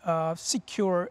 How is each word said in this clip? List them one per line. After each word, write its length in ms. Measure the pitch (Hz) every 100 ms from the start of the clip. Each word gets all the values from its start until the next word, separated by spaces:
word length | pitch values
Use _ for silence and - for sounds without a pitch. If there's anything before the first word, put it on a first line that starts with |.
uh, 300 | - 165 160
secure, 720 | 170 - 247 - - 196 175 180